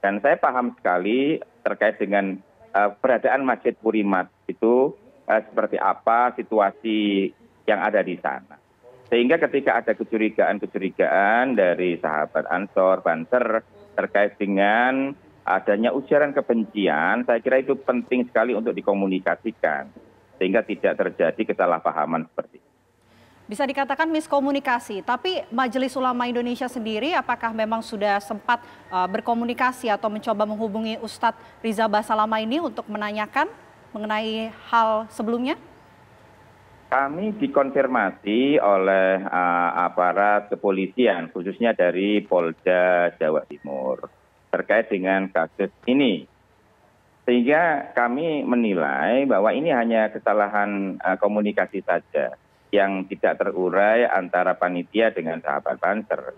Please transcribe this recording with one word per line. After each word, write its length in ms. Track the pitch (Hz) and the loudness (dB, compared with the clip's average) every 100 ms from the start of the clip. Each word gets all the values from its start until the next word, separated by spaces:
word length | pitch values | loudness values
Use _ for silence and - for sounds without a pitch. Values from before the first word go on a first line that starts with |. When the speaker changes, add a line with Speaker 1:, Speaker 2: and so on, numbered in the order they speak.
Speaker 1:
Dan 160 | 98 104 | 0 0
saya 160 | 139 170 | 2 2
paham 400 | 151 123 123 117 | 2 0 -4 -4
sekali 640 | - 90 95 123 139 160 - _ | -2 0 0 0 0 -2 -6 _
terkait 320 | - 104 104 104 | -6 0 0 0
dengan, 400 | 98 101 98 92 - _ - 98 | -2 0 0 -6 -12 _ -4 0
eh, 140 | 104 104 | 0 0
keberadaan 480 | 127 117 127 131 131 | 0 2 2 0 0
Masjid 240 | 117 123 | 0 -2
Purimat 560 | 107 110 107 101 92 90 _ - | -2 0 0 2 0 -2 _ -14
itu, 400 | 90 110 123 143 - - - | -2 2 4 2 -2 -20 -20
eh, 180 | - 110 - | 0 0 0
seperti 320 | - 107 - | -4 -2 0
apa 560 | 98 - - 117 123 120 | 0 0 2 2 2 -2
situasi 960 | 107 110 98 - 117 107 104 98 95 - - _ | -2 2 2 0 -4 0 2 0 0 -6 -20 _
yang 160 | - 104 | -2 0
ada 240 | 101 104 | 2 0
di 160 | 90 87 | 0 -4
sana. 400 | 76 67 - 76 _ _ - - - | -6 -8 -12 -20 _ _ -20 -20 -2
Sehingga 320 | 120 123 165 | 0 2 2
ketika 400 | 147 139 131 110 | 2 0 0 0
ada 160 | 117 104 | 0 -4
kecurigaan-kecurigaan 1600 | 110 113 110 107 87 98 95 - 92 - 82 85 101 113 131 117 | -2 -2 0 2 0 0 -6 -6 -6 0 2 4 2 2 2 2
dari 400 | 92 85 90 82 | 2 2 0 -2
sahabat 480 | 80 78 76 78 - | -2 -2 -2 -4 -2
Ansor, 480 | 87 101 - 92 92 | -4 -2 2 2 2
Banser 640 | 90 80 82 123 117 110 - - - - | 0 -2 0 0 0 -2 -4 -20 -10 -6
terkait 400 | 95 101 104 - | -2 2 0 0
dengan 800 | 101 98 101 110 123 131 135 143 - - - | -2 2 2 4 2 0 -4 -8 -20 -12 -2
adanya 480 | 95 - 104 117 131 | -2 0 0 0 -2
ujaran 400 | 135 147 147 139 | 0 2 2 -2
kebencian, 880 | - 117 104 107 92 76 85 113 | 0 0 0 0 0 2 0 0
saya 160 | 123 117 | 0 0
kira 240 | 127 131 | 2 0
itu 80 | 135 135 | 2 -2
penting 480 | - 123 117 127 123 | 0 -2 0 -2 0
sekali 240 | 113 117 | 0 0
untuk 240 | 107 113 98 | 0 -2 -2
dikomunikasikan 1120 | 101 101 98 92 - 85 110 - 82 73 69 - - _ _ - | -2 0 0 -2 -2 -4 -4 -4 -2 -2 -8 -16 -20 _ _ -4
sehingga 240 | 92 110 | 0 0
tidak 400 | 107 98 98 82 | 0 -2 -2 0
terjadi 420 | 95 - 85 80 110 101 | -4 0 0 0 -4 0
kesalahpahaman 720 | 90 82 85 80 76 82 80 | 0 2 -2 -2 -2 -2 -4
seperti 320 | - - - | -10 -12 -16
itu. 80 | _ _ _ _ _ _ _ _ - | _ _ _ _ _ _ _ _ -16
Speaker 2:
Bisa 160 | 208 | -4
dikatakan 480 | 277 277 277 269 320 | -4 -2 -4 -2 0
miskomunikasi, 960 | 311 311 277 277 277 277 240 - 202 - | -2 0 0 0 -2 -2 -4 -4 -10 -4
tapi 320 | 247 370 370 - 226 | -4 -2 -6 -6 -2
Majelis 400 | 262 254 254 269 | -2 0 -2 -2
Ulama 320 | 254 247 247 | -2 -2 -2
Indonesia 400 | 240 240 240 254 | -2 -4 -4 -6
sendiri 480 | 247 220 214 269 349 | -6 -6 -4 -2 -2
apakah 400 | 254 240 233 220 | -2 -4 -4 -4
memang 240 | 214 226 | -2 -4
sudah 400 | 220 214 208 202 | -6 -4 0 0
sempat, 400 | 202 208 - 240 - - - | -2 -8 -2 -2 -2 -20 -6
eh, 160 | 185 185 | -2 -2
berkomunikasi 800 | 208 220 233 240 240 254 254 233 | -2 -2 -2 -2 0 -2 -2 -2
atau 240 | 202 220 | -2 -2
mencoba 320 | 208 220 208 | -4 -4 -2
menghubungi 560 | 214 214 226 208 220 220 | -2 -2 -4 -4 -6 -8
Ustadz 400 | 220 - 233 - - - | -10 -2 -2 -2 -18 -8
Riza 240 | 226 208 220 | -4 0 2
Basalamah 560 | 208 214 214 220 220 | 0 0 0 0 0
ini 160 | 220 285 | -2 -2
untuk 240 | 320 214 226 | -4 -8 -8
menanyakan 560 | 208 208 214 208 262 339 453 - - - 214 | -6 -6 -6 -4 -2 -2 -4 -20 -20 -16 -10
mengenai 560 | 214 214 220 220 220 - - | -4 -4 -4 -6 -8 -12 -2
hal 400 | 233 220 220 220 | 2 2 0 -4
sebelumnya? 480 | - 220 233 254 339 - - - - - - - - - - - - - | -6 -4 -2 -2 -6 -10 -20 -20 -20 -20 -20 -20 -20 -20 -20 -20 -20 -4
Speaker 1:
Kami 480 | 127 139 156 214 208 | -2 -2 -2 -6 -2
dikonfirmasi 1200 | 135 143 135 139 135 127 98 - - 113 135 147 | 0 2 2 2 0 2 0 -2 -2 0 2 4
oleh, 640 | 101 98 95 95 95 95 | 4 4 4 4 4 2
eh, 460 | 95 90 87 87 87 85 | 0 0 2 2 0 0
aparat 720 | 87 - 90 87 101 104 104 | -2 2 0 2 2 2 0
kepolisian, 800 | 98 104 95 95 - 120 87 82 | -4 0 0 -2 2 2 2 -4
khususnya 400 | 95 90 92 117 | -8 -8 -2 0
dari 480 | 107 90 87 101 104 104 | 2 2 2 0 0 2
Polda 880 | 90 82 80 - 90 90 90 87 - | 0 0 -2 0 4 4 4 2 0
Jawa 320 | 78 78 - | 0 0 -4
Timur, 640 | 73 73 69 65 64 - _ _ _ _ | -14 -10 -6 -4 -6 -10 _ _ _ _
terkait 400 | - 92 104 110 | -6 2 0 2
dengan 400 | 98 92 95 95 | -2 0 0 0
kasus 400 | 87 80 - 98 _ - | -2 -2 -4 -6 _ 0
ini. 400 | 131 135 95 - _ _ _ _ _ _ _ _ _ | 2 2 0 -6 _ _ _ _ _ _ _ _ _
Sehingga 720 | - 123 120 151 170 147 - - | 0 2 4 4 2 0 -2 -2
kami 480 | 120 127 165 151 | 0 0 -2 -2
menilai 800 | - 120 113 92 73 69 82 127 | 0 0 2 0 0 0 2 2
bahwa 320 | 139 101 107 113 | 2 2 2 2
ini 160 | 160 | 0
hanya 400 | 131 117 113 107 | 0 2 2 0
kesalahan, 880 | 110 - 104 101 104 101 101 98 - | -2 0 2 2 0 -2 -2 -4 -4
eh, 160 | 90 92 | -4 0
komunikasi 640 | 104 107 104 101 92 98 | 0 2 0 0 -2 -4
saja 520 | - 85 - 76 62 65 _ _ _ | -2 -4 -2 -4 -4 -6 _ _ _
yang 400 | 101 98 95 92 | 0 2 0 -6
tidak 320 | 98 98 82 | -2 -2 0
terurai 640 | 98 90 90 92 104 113 120 | -2 0 0 4 4 4 2
antara 440 | 95 90 90 90 | 0 0 0 0
panitia 600 | 87 90 87 82 107 113 | 0 -2 -2 -4 0 0
dengan 280 | 87 80 82 | 0 -6 -6
sahabat 400 | 76 71 71 65 | -4 -4 -4 -2
Banser. 560 | 85 104 104 73 65 | -2 -2 -4 -6 -6